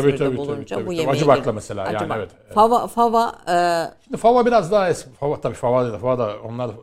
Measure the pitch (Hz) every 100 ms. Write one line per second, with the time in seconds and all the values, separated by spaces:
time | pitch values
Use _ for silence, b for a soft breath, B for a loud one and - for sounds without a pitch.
0 | 139 139 143 127 143 143 - - 170 170
1 | 151 135 147 135 123 104 - 101 98 107
2 | 104 110 95 - - 208 226 240 190 -
3 | 233 226 233 - - 175 175 170 160 -
4 | - - 220 247 240 233 160 208 185 147
5 | 131 123 143 139 131 110 123 127 123 101
6 | 123 127 110 107 113 117 123 107